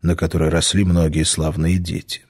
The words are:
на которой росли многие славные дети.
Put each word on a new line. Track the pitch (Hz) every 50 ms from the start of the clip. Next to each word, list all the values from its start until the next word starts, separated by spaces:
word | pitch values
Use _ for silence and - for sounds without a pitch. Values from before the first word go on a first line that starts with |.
| -
на | 82 87
которой | - - 80 - 82 80 78
росли | 80 82 80 - - 95 101
многие | 92 87 87 85 78 76 80 78
славные | - - - 78 78 78 - 78 82 92
дети. | 92 87 85 - - - _ - - _ _